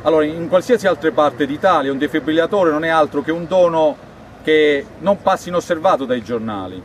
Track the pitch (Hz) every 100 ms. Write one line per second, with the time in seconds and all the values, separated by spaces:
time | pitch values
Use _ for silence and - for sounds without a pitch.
0 | 151 160 151 165 170 180 170 233 190 175
1 | 160 139 147 123 143 143 190 165 139 135
2 | 143 156 151 156 165 208 175 151 165 160
3 | 151 143 139 165 165 185 175 165 156 135
4 | - - - - - 156 151 143 139 -
5 | 170 202 - 185 - 175 - 170 175 156
6 | 131 127 107 120 110 104 92 92